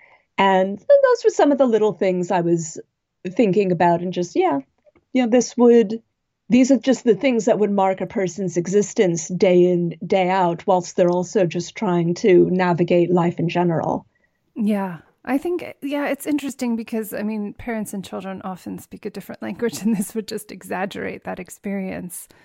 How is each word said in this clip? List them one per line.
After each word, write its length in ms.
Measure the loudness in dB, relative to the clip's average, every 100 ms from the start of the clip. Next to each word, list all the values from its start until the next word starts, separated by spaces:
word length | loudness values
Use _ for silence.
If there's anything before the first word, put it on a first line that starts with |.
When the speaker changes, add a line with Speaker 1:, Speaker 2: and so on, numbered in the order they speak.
| _ _ _ 0
Speaker 1:
And 400 | 2 4 2 -2
those 440 | 2 4 4 4
were 60 | 2
some 220 | 2 2
of 80 | 4
the 80 | 2
little 260 | 2 2
things 380 | 0 0 0 0
I 100 | 0
was 380 | 2 0 -2 -12 -18 _ _ _ -6
thinking 420 | 0 2 2 2
about 300 | 2 2 2
and 100 | -2
just, 240 | -6 -4 0
yeah, 240 | 0 0 -6 _ _ _ _
you 80 | -2
know, 80 | 2
this 260 | 2 2 4
would, 460 | 6 6 4 -2 _ _ _ _ 0
these 220 | 4 4
are 60 | 4
just 260 | 2 0
the 120 | 2 2
things 300 | 2 2 2
that 140 | 2
would 120 | 2
mark 300 | 2 0 -2
a 60 | -6
person's 500 | -4 -4 -4 -4 -4
existence 720 | 0 0 0 0 0 0 -4
day 380 | 0 4 6 4
in, 300 | 2 -2 -6 -2
day 240 | 0 2
out, 360 | 2 0 0 0
whilst 300 | 0 0 0
they're 160 | 2
also 340 | 0 0 0 0
just 300 | -2 -8 -6
trying 400 | -2 0 0 0
to 340 | 4 6 4
navigate 600 | 2 0 0 2 2 2
life 280 | 2 0 -2
in 100 | -2
general. 580 | 0 0 0 -2 -4 -8 _ _ _ _ -6
Speaker 2:
Yeah. 420 | -2 -2 -4 -10 _ _ -6
I 120 | -4
think, 240 | -4 -6 -8 -12
yeah, 280 | -8 -6 -4
it's 180 | -6 -4
interesting 480 | -4 -6 -6 -4 -4
because, 360 | -6 -8 -6
I 120 | -8
mean, 300 | -6 -6 -8
parents 420 | -10 -10 -8 -8 -10
and 100 | -12
children 380 | -12 -12 -12
often 340 | -12 -12 -12 -14
speak 300 | -16 -14 -12
a 20 |
different 320 | -12 -14 -14
<laughs> 60 | -12
language, 340 | -6 -6 -4
and 140 | -2 -2
this 180 | -4
would 140 | -8 -8
just 240 | -12 -12
exaggerate 720 | -16 -10 -8 -8 -8 -10 -10
that 160 | -12 -12
experience 880 | -14 -14 -10 -8 -8 -10 -12 -14 -18 _